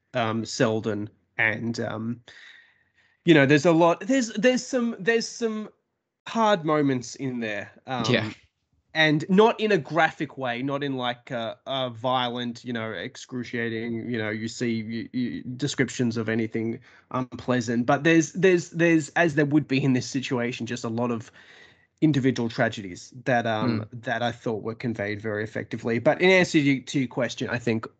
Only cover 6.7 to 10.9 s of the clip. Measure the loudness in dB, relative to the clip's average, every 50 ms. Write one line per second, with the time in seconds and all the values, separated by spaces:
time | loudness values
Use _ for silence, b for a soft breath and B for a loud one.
6.7 | 2 4 4 2 2 0 -4 -8 -10 -8 -6 -6 -4 -4 -4 -4 -6 -6 -8 -10
7.7 | -16 _ -10 -8 -6 -4 0 0 0 0 0 -2 -8 -14 _ _ _ _ _ _
8.7 | _ _ _ _ -2 2 2 4 4 2 2 2 6 6 6 6 4 2 0 2
9.7 | 2 0 0 0 0 2 2 2 0 -4 -10 -10 -8 -6 -6 -4 -4 -4 -4 -4
10.7 | -4 -4 -4 -4